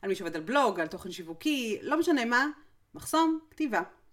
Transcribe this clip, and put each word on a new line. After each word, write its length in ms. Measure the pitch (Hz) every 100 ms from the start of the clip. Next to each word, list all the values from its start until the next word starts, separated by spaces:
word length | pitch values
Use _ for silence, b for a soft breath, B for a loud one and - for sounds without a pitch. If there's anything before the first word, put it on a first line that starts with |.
על 60 | 196
מי 60 |
שעובד 220 | 185 170 165
על 60 |
בלוג, 380 | 160 269 254 180
על 60 | 160
תוכן 240 | 190 185
שיווקי, 680 | 175 165 165 311 285 226 202
לא 160 | - 311
משנה 260 | 339 294
מה, 220 | 233 247 285 302 - _ _
מחסום 440 | - - 320 330 320 -
כתיבה. 320 | - 302 196 175 - _